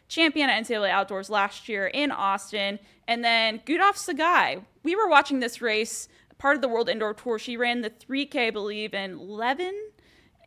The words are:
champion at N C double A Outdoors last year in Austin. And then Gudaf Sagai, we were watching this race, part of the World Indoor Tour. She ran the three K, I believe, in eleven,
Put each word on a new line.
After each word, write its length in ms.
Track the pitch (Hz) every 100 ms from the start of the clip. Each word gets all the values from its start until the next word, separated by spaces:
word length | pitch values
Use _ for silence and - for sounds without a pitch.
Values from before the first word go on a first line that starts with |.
| _
champion 420 | - 330 311 277
at 60 | 214
N 60 |
C 100 | 226
double 120 | 220 202
A 40 |
Outdoors 380 | 185 196 190 202
last 400 | 208 202 - -
year 200 | 202 190
in 240 | 269 285
Austin. 640 | - 196 196 - 208 196 202 - _ -
And 160 | 233
then 340 | 233 226 220 220 -
Gudaf 280 | 339 392
Sagai, 680 | 392 - 285 320 330 151 160 196 _
we 100 | 294
were 140 | 381 415
watching 320 | 302 311 269
this 200 | 240 -
race, 480 | 233 214 226 - - _ _ _
part 160 | 269
of 80 | 285
the 60 | 254
World 200 | 226 233
Indoor 240 | 214 214
Tour. 280 | 202 247 220
She 160 | 254 233
ran 240 | 240 240
the 100 | 220
three 340 | - - 269
K, 220 | 285 277 233
I 40 |
believe, 440 | 220 208 214 214
in 180 | 196 190
eleven, 640 | 170 180 208 240 269 359 403 427 - _ _ _ _